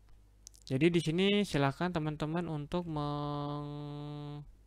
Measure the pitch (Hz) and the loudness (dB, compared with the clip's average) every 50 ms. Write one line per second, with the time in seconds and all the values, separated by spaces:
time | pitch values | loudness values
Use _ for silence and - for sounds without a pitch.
0 | _ - - - - - _ - - - - - - - 131 131 156 175 170 170 | _ -20 -20 -20 -20 -20 _ -20 -20 -20 -20 -20 -6 -2 2 4 4 6 6 4
1 | 156 151 156 180 190 202 202 208 202 - - 143 139 139 139 - 170 180 175 160 | 2 2 2 4 4 4 4 4 2 2 2 2 2 2 2 0 -2 0 0 0
2 | 151 151 151 147 156 151 160 175 175 165 156 147 143 - - 180 175 170 156 147 | 0 0 0 0 -2 0 0 -2 -2 -2 -4 -4 -4 -2 -2 -2 -2 -2 -2 -2
3 | 147 147 143 147 147 147 147 147 147 147 147 147 147 147 147 147 147 147 147 147 | 0 0 -2 -2 -2 -2 -2 -2 -2 -4 -4 -4 -6 -6 -8 -8 -8 -8 -8 -8
4 | 147 147 147 147 147 147 147 147 147 - - - - | -8 -8 -8 -8 -8 -10 -10 -12 -12 -16 -20 -20 -20